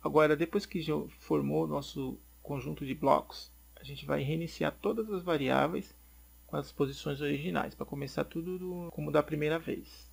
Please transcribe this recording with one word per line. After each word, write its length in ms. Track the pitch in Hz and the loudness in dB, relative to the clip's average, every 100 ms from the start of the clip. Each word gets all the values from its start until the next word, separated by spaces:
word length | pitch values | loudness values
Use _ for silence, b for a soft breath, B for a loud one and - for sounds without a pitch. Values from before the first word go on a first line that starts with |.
Agora, 360 | - 147 151 151 | 6 8 8 6
depois 280 | 165 202 | 4 0
que 160 | - 185 | 0 -4
já 140 | 156 151 147 - | 0 -2 -2 -12
formou 460 | - 151 139 151 | 0 2 2 2
o 20 | 160 | 2
nosso 500 | 151 143 - 131 - - - | -2 -4 -6 -6 -6 -14 -20
conjunto 460 | - 139 131 151 139 | -8 -6 -4 -6 -6
de 80 | |
blocos, 560 | 135 139 143 - - - - - | 0 6 6 4 -14 -16 -20 -20
a 80 | - | -20
gente 240 | - 139 139 | -14 -12 -2
vai 160 | 147 | 0
reiniciar 500 | 139 160 165 - 156 - | 0 -2 -4 -2 -2 0
todas 300 | 202 220 220 | -2 -2 -2
as 140 | 196 | -4
variáveis 680 | 175 160 131 131 143 175 - - b b b - - | 0 0 4 4 4 0 -6 -16 b b b -20 -6
com 100 | 151 | -6
as 140 | 139 | -6
posições 500 | - 139 139 - 143 | -2 -2 -2 -8 -4
originais, 540 | 147 143 160 160 - | -2 -2 -2 -2 -4
pra 100 | - | -8
começar 380 | - 143 135 - | -8 -6 -6 -4
tudo 380 | 147 165 170 180 | -4 -4 -6 -6
do, 320 | 185 175 170 | -6 -6 -8
como 180 | - 151 | -6 0
da 140 | 147 | 2
primeira 340 | 147 151 151 165 | 2 0 -2 -2
vez 500 | - - - - - | -4 -8 -8 -18 -20